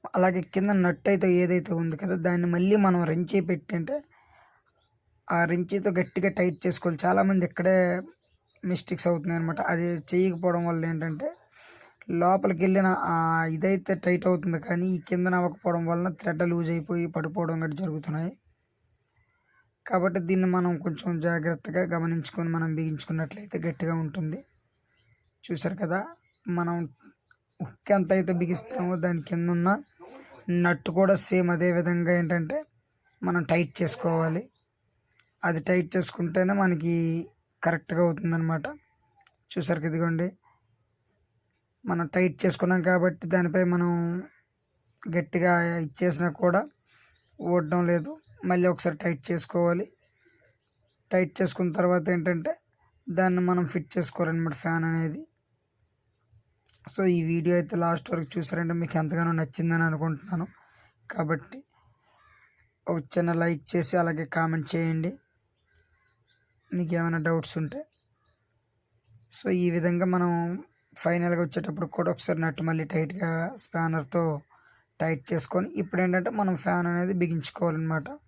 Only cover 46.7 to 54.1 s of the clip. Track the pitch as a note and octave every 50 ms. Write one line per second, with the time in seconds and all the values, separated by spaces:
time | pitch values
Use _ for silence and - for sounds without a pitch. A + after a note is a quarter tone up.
46.7 | _ _ _ _ _ _ _ _ _ _ _ _ _ - - E3+ F3 F3 D#3+ D3+
47.7 | F3 F3 F3 E3+ F3 E3+ D#3 C#4 D#4 D#4 _ _ - _ - F#3 F3+ F3+ F3+ F3+
48.7 | E3+ - - F3 D#3 D3+ - E3+ E3 C3+ - - F3 E3 - - - F3 E3+ E3+
49.7 | F3 F3 G#3 - _ _ _ _ _ _ _ _ _ _ _ _ _ _ _ _
50.7 | _ _ _ _ _ _ _ _ - F#3 F#3 F#3 F#3 - F#3+ F3 - - F#3 F3
51.7 | D#3 - F3+ F3+ F3+ F3+ D#3 F#3+ F3+ F3 D#3 F#3 F3 E3 E3+ D#4 E4 _ _ _
52.7 | _ _ _ _ _ _ _ - F3 E3+ F#3 F#3 F3+ F3+ F3+ F3+ F3+ F3+ F3 C#3+
53.7 | - F3+ D3+ - - F#3 E3 -